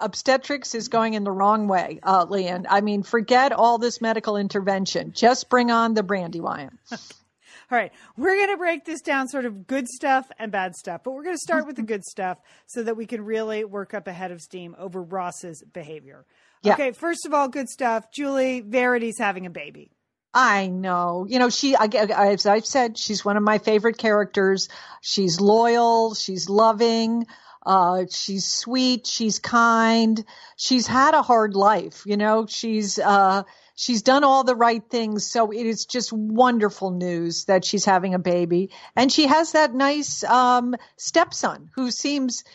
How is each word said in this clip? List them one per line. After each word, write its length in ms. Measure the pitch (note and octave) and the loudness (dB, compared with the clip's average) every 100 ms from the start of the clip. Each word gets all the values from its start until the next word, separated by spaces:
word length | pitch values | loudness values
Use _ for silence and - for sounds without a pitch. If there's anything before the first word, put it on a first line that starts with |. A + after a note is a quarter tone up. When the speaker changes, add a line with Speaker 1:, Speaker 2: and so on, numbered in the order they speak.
Speaker 1:
obstetrics 720 | A3 - - C4 C4 C#4+ - | -8 -4 0 0 0 -8 -6
is 140 | A#3 G#3 | -10 -4
going 260 | A#3 A3+ | 0 0
in 80 | A3 | -2
the 80 | G3+ | -4
wrong 380 | F#3+ G3 G#3+ G#3 | 0 2 2 2
way, 320 | F#3 - D#3 | 0 -2 -6
uh, 240 | - F#3+ F3 | 0 2 2
Lian. 380 | G3 F3+ F3+ F3+ | -2 -4 -6 0
I 120 | G3+ | 0
mean, 240 | G#3 G#3 | 2 -2
forget 480 | F#3+ A#3 A3 B3 C4+ | -2 -2 2 4 4
all 260 | B3 A3+ A#3 | 4 2 2
this 220 | A#3 - | -2 -2
medical 360 | A3+ A3+ G#3+ G#3 | -2 -2 -2 -4
intervention. 760 | G3+ G#3 G3 G3 F#3+ F#3 D#3+ | -2 -4 -2 -2 -2 -4 -6
Just 340 | E3+ A3+ B3+ - | 2 2 2 0
bring 220 | B3 A#3+ | 0 2
on 240 | A#3 A3+ | 2 2
the 80 | A3 | 0
brandy 380 | F#3+ G3 E3+ E3+ | -2 -4 -6 -8
wine. 360 | F3 E3+ C3+ - - | -8 -8 -10 -18 -16
<laughs> 0 | A#3 - - _ _ _ - - | -16 -16 -20 _ _ _ -20 -4
Speaker 2:
All 80 | B3 | -4
right, 140 | G3 _ - - | -4 _ -20 -4
we're 200 | D#4+ F#4+ | 0 2
gonna 180 | G4+ G4 | 2 0
break 280 | F4 E4 | -2 -4
this 160 | - D#4+ | -6 -10
down, 240 | - C4+ C4 | -2 -2 -2
sort 180 | C#4 | -4
of 220 | A#3+ G3 F#3 | -6 -8 -6
good 220 | C4 A#3+ | -4 -4
stuff 420 | - D4 C4 C4 - | -6 0 0 0 -12
and 140 | A3 | -8
bad 240 | G3 F#3 F3 | -4 -6 -8
stuff, 240 | - F#3 | -12 -12
but 80 | - | -10
we're 140 | C4 | -10
gonna 120 | D4+ E4+ | -8 -8
start 300 | - E4 D4 | -2 -2 -4
with 80 | |
the 80 | B3+ | -8
Speaker 1:
Mm-hmm. 40 | A3 | -6
Speaker 2:
good 100 | G#3+ | -8
stuff 340 | - - F#3 F3+ _ _ _ | -10 -8 -8 -8 _ _ _
so 180 | B3 | -10
that 120 | A3+ A3+ | -6 -6
we 100 | A3 | -8
can 180 | A#3 | -10
really 400 | G#3 A3 A3 G#3+ | -6 -4 -4 -6
work 280 | G#3+ G3+ F#3+ | -8 -10 -10
up 140 | G#3+ F#3 | -10 -10
a 60 | |
head 180 | F3 F#3 | -10 -10
of 100 | F3 | -12
steam 360 | - F#3 F3 E3+ | -16 -16 -16 -14
over 240 | F#3 F3+ | -14 -12
Ross's 640 | F3 F#3+ F3+ E3+ F3+ D#3+ - | -10 -8 -8 -10 -14 -18 -18
behavior. 520 | F#3 D3 D#3 C3+ C#3+ _ _ _ _ | -18 -16 -16 -20 -20 _ _ _ _
Speaker 1:
Yeah. 120 | G3+ | 0
Speaker 2:
Okay, 180 | B3 C4+ | 0 0
first 340 | - E4+ E4+ E4 | -4 -6 -6 -4
of 80 | |
all, 140 | D4 C#4 | -2 -2
good 200 | C#4+ B3+ | -4 -10
stuff. 440 | - B3 A3+ - | -4 -2 -2 -6
Julie, 480 | - C#4+ C4+ C4 B3+ | -8 -4 -2 -2 -4
Verity's 580 | G#3 B3 B3 B3 A#3 A3 | -4 0 0 0 -2 -4
having 280 | G#3+ F#3 F#3 | -4 -4 -8
a 40 | |
baby. 400 | E3 D3+ D3 D3 _ _ _ _ | -14 -16 -18 -20 _ _ _ _
Speaker 1:
I 360 | - B3+ G3+ F#3+ | 2 4 2 0
know. 580 | F#3 F#3+ F3+ F3 F3 F#3+ | -4 -2 -2 -2 -4 -2
You 120 | B3 | 2
know, 100 | B3 | 2
she, 240 | - C#4 | 0 2
I, 140 | C4+ G#3+ | 2 2
I, 360 | G#3 G#3 G#3 G3+ | 2 0 2 2
as 120 | G3+ G#3 | 2 2
I've 200 | G#3 G#3+ | 2 2
said, 300 | C#4 A#3+ A3 | 0 0 -2
she's 280 | - G#3 | -6 -4
one 120 | G#3 G#3 | 0 0
of 60 | |
my 160 | G#3 G#3+ | 2 2
favorite 400 | G#3+ G#3+ A3+ A3+ | 2 2 2 -2
characters. 680 | A3+ G#3 G3 G3+ F#3+ F#3+ - - - - | 0 0 0 0 0 0 -4 -10 -20 -16
She's 400 | - - F#3+ E3+ | -8 -2 0 2
loyal. 720 | G3+ A3 A#3 A#3 A#3 A3+ A3+ | 4 4 4 4 4 2 0
She's 340 | G#3+ - F#3+ F3 | -4 -8 -8 -2
loving. 800 | G3+ A3+ G#3+ A#3 A3+ A3+ A#3 A#3 - - - | 4 4 4 2 2 0 -2 -6 -12 -20 -10
Uh, 400 | - F#3+ F3 F#3 F#3 | 2 4 4 2 -2
she's 380 | - - G3 F3+ | -6 -6 -6 -4
sweet. 640 | - - B3+ B3+ B3 - | -6 -4 0 2 0 -2
She's 320 | - A3+ - | -4 -2 -4
kind. 840 | - A#3+ A#3 A3+ A3+ A3+ A3+ A3 G#3+ - - - | 0 2 4 4 4 4 2 0 -4 -16 -20 -8
She's 300 | - B3+ G#3+ | 0 0 2
had 280 | A#3+ C#4 | 2 4
a 80 | D#4+ | 4
hard 320 | C4 A#3 G#3+ G3 | 4 4 4 4
life. 460 | G3 G#3 E3+ - G3 | 4 4 -2 -12 -4
You 100 | G#3 | 0
know, 300 | G#3+ A3 G#3+ | 2 2 0
she's, 520 | - A3+ A3 G3+ G3+ | -6 -4 -2 -2 -2
uh, 420 | G3+ G3+ F#3+ F#3+ G3 - _ | 2 4 4 2 -2 -14 _
she's 280 | - - A#3 | -10 -4 -2
done 220 | A3+ C4 | 4 4
all 200 | C#4 C4+ | 6 4
the 100 | B3+ | 4
right 280 | A#3+ A#3 A#3 - | 2 2 2 -2
things. 380 | A#3+ A3 G#3 - | -4 -2 -4 -4
So 240 | A#3+ A3 | -2 -2
it 140 | G#3+ A#3 | 0 -4
is 180 | A3 - | -4 -4
just 260 | B3+ - | -6 -4
wonderful 800 | A3+ G#3+ A3 B3 A#3+ G#3 G3+ F#3+ | -4 -2 4 4 4 0 0 -6
news 560 | F3+ F3+ E3+ E3+ E3 - | -4 -4 -2 -4 -4 2
that 180 | F#3+ | 2
she's 200 | F#3 G#3 G3+ | 2 -2 2
having 280 | F#3+ F#3+ | 2 2
a 40 | F#3 | -2
baby. 520 | F3+ F3 F3 F3 F#3+ - - | 0 0 2 0 0 -6 -8
And 160 | - C4 | 0 2
she 160 | C#4 D4+ | 4 4
has 260 | D#4 E4 | 4 2
that 220 | D#4 D4+ | 2 2
nice, 480 | A#3+ C#4 D4 C#4 - | 2 0 0 -4 -6
um, 520 | - A#3+ B3 B3 B3 A#3+ - - | 2 4 4 2 0 -6 -10 -14
stepson 760 | - E4 F4 - G#3 D3+ D3+ | -4 0 0 0 -6 -6 -12
who 160 | - B3+ | -6 -6
seems, 540 | A3 C#4+ C#4+ C4 A#3 - | -4 -4 -2 -4 -6 -12